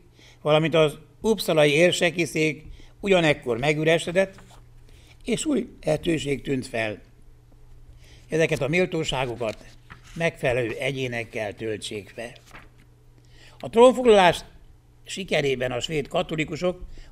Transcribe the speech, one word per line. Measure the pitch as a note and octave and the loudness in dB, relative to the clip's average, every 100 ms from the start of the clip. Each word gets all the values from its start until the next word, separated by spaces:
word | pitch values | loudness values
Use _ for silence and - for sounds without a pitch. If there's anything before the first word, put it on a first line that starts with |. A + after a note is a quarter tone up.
| _ _ - - | _ _ -20 -6
valamint | D3+ D#3 D#3+ | 2 2 4
az | D#3+ D3+ C#3+ - _ | 4 2 0 -16 _
uppsalai | G#3+ G#3+ - D#3+ D3+ | -2 0 2 4 4
érseki | D3 F3 D#3 F3+ E3+ | 6 4 4 0 0
szék | D#3 D#3 D#3 C#3 - - - - | -2 -2 -2 -4 -12 -20 -20 -8
ugyanekkor | G3+ F#3 D#3+ D3 B2 A2+ | 2 4 4 2 -2 -2
megüresedett, | D3 D3+ D#3 E3 F3+ F3 F#3+ - - - - - - - - - | 0 0 2 2 0 -2 -2 -6 -20 -20 -20 -20 -20 -20 -20 -14
és | - G#3 | -6 -4
új | D#4 C4+ - - | -2 -2 -4 -6
lehetőség | - D3+ F3+ D#3 C#3 C3 | -4 -2 -2 -2 -2 -6
tűnt | D3 C3 - | -4 -6 -4
fel. | A#2 A2 G2 - - - - - - - - - - - - - | -4 -4 -6 -16 -20 -20 -20 -20 -20 -20 -20 -20 -20 -20 -20 -6
Ezeket | D#3 D#3 C#3+ | 0 0 0
a | C#3+ | 0
méltóságokat | F3 F3+ D#3+ D3+ C3 C3 A2+ A2+ - - - - - - | 0 0 -2 -4 -4 -4 -4 -6 -8 -16 -20 -20 -20 -16
megfelelő | E3 E3 - C#3 B2 A2+ G#2+ | -6 -4 -2 -2 0 -2 -4
egyénekkel | C3+ C3+ B2+ A#2 A2 A#2 G#2 | -6 -4 -6 -6 -8 -8 -8
töltsék | F#2+ A2 G#2 - G#2+ F#2+ - | -8 -8 -8 -10 -12 -14 -16
be. | A#2 C#3 - - - - - _ _ - - - - - | -16 -18 -20 -20 -20 -20 -20 _ _ -20 -20 -20 -20 -16
A | - | -2
trónfoglalás | A3 B3+ A#3+ B3 G#3 F3+ - - - - - _ _ | 6 6 6 6 6 6 4 -6 -20 -20 -20 _ _
sikerében | - - F#3 D#3+ C#3+ B2 B2 | -14 -12 -4 -2 0 -2 -4
a | B2 | -6
svéd | C#3+ D#3 B2+ | -4 -6 -4
katolikusok | E3+ F3+ D#3+ D3+ D3+ F3+ F3+ - - - | -4 -4 -6 -6 -4 -6 -6 -12 -16 -14